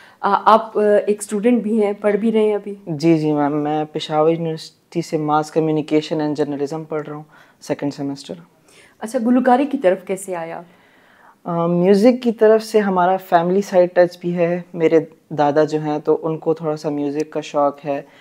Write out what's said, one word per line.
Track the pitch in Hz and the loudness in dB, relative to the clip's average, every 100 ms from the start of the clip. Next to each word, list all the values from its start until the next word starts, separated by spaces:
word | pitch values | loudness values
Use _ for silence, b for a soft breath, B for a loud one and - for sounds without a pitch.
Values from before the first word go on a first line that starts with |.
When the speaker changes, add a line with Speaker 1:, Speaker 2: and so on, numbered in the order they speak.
| b b | b b
Speaker 1:
आ, | 202 | -2
आप, | 196 202 220 220 214 | 2 4 2 2 0
अ, | |
एक | 208 208 202 208 | 2 2 2 -4
स्टूडेंट | - 208 226 240 | -4 -2 2 0
भी | 202 220 | 0 0
हैं, | 202 208 | 0 0
पढ़ | 208 202 | -2 0
भी | 226 | 0
रहे | 220 214 | 2 0
हैं | |
अभी? | 208 202 202 - | -2 -6 -14 -10
Speaker 2:
जी, | 151 165 160 | -2 2 2
जी | 151 | 2
मैम, | 147 143 | 0 0
मैं | 151 147 151 151 | -2 -2 -4 -4
पेशावर | 160 - 156 156 | -8 -4 2 2
यूनिवर्सिटी | 165 165 160 - _ _ 170 | 2 -4 -8 -12 _ _ -10
से | 160 160 | -6 -4
मास | 151 151 151 | 0 -2 0
कम्युनिकेशन | 160 160 156 151 151 151 165 | -2 0 -2 0 -2 -2 -4
and | 151 | -4
जर्नलिज्म | 143 147 143 143 160 | -4 -4 -4 -6 -8
पढ़ | 156 156 | -8 -10
रहा | 147 151 | -10 -14
हूँ, | 156 b b b | -18 b b b
सेकंड | - 147 143 | -8 -6 -6
सेमेस्टर। | 139 139 139 - 175 - _ b b b b | -6 -8 -10 -12 -16 -18 _ b b b b
Speaker 1:
अच्छा, | 220 254 | -8 -2
गुलकारी | 226 247 254 254 285 | 2 4 4 4 2
की | 285 | 0
तरफ | 180 190 - | 0 0 -4
कैसे | 190 190 | -8 -8
आया? | 175 165 165 175 b b b b b b b - | -10 -10 -12 -16 b b b b b b b -6
Speaker 2:
अ, | |
म्यूज़िक | 170 170 175 180 202 226 254 | -2 0 2 4 6 4 2
की | 240 | -2
तरफ | 220 214 220 | 2 4 4
से | 220 220 | 2 0
हमारा | 202 185 180 190 | 2 2 2 0
फैमिली | 185 175 175 190 | 2 2 2 0
साइड | 196 185 175 180 | 2 2 4 4
टच | 175 - | 2 0
भी | 175 | -6
है। | 175 170 175 175 | -2 0 -2 -6
मेरे | 175 160 160 156 _ - | -2 2 2 0 _ -10
दादा | 151 147 147 | -2 0 2
जो | 151 156 | 0 0
हैं | 156 151 | -4 -4
तो | 156 | -2
उनको | 156 160 156 165 | -2 -2 -4 -4
थोड़ा | 160 160 151 | -2 -4 -6
सा | 160 | -6
म्यूज़िक | 147 143 143 156 | -4 -4 -4 -6
का | 156 | -8
शौक़ | 151 151 143 139 | -6 0 0 -2
है। | 151 139 160 b | -8 -8 -8 b